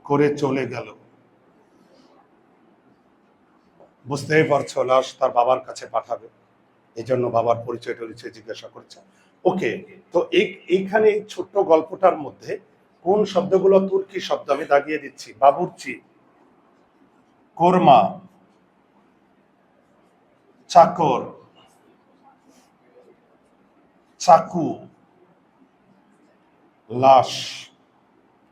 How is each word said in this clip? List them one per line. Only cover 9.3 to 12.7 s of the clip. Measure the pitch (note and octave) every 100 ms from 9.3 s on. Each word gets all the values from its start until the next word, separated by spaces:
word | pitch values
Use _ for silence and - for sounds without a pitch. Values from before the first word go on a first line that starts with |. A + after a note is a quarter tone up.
| _
ওকে, | F#3 F#3+ B2+ F#2 - - _
তো | E3+ E3
এই, | E3+ - - -
এইখানে | F#3+ F#3+ G#3+ G#3+
এই | G3+
ছোট্ট | G3+ F3+ - G3+
গল্পটার | D#3+ D#3+ D#3 F#3 F#3 D#3
মধ্যে | C3 - A#2+ - -